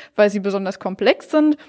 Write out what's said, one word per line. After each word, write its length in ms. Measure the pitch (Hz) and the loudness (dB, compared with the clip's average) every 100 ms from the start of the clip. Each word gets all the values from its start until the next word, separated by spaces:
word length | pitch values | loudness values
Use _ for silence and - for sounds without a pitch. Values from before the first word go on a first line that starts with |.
| - - | -12 0
weil 140 | 208 | 0
sie 100 | 202 | 0
besonders 400 | 196 196 190 - | -4 -4 -6 -8
komplex 520 | 190 190 208 339 - | -8 -2 0 0 0
sind. 260 | 302 302 294 | 0 2 0